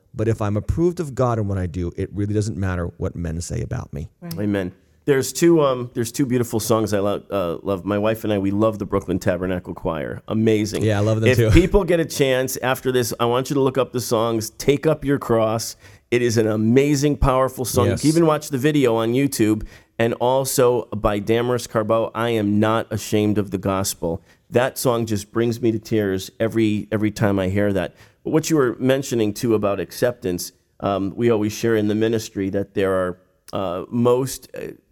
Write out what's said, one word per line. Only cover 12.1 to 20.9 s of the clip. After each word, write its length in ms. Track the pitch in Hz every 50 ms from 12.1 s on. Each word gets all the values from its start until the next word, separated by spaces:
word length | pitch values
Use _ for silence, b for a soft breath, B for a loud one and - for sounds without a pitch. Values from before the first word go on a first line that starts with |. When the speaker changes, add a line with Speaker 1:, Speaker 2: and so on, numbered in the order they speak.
| - - 143 131 127 127 131 127 - -
Speaker 3:
after 340 | - 127 131 127 - 131
this, 200 | 127 127 120 117 113 -
I 60 | 120
want 240 | 117 120 127 131 -
you 60 | 147
to 40 | 139
look 160 | 135 135 127 139
up 120 | 120 -
the 100 | - 123
songs, 500 | 117 - 123 107 113 117 117 113 107 -
Take 340 | - - - - 143 143 -
Up 180 | 156 151 147 -
Your 140 | 135 143 139
Cross. 600 | - - 117 113 110 110 110 117 - - - B B B B B B _
It 100 | 117 123
is 160 | 120 120 110 117
an 80 | 110 107
amazing, 680 | 107 110 107 110 120 135 139 147 147 135 143 151 143 107
powerful 480 | - 135 127 131 131 127 - - 127
song. 220 | 113 - 127 120 101
Speaker 1:
Yes. 160 | 95 - -
Speaker 3:
You 80 | 151
can 60 | 156 170
even 100 | 170 156
watch 220 | 151 147 - -
the 100 | 147 127
video 360 | 123 156 151 147 131 117 113 113
on 160 | 113 113 120
YouTube. 520 | 131 139 135 - - 110 104 110 110 - B B B B B B -
And 160 | 117 117 -
also 680 | - 117 123 131 135 135 127 - - 123 123 123 120 - -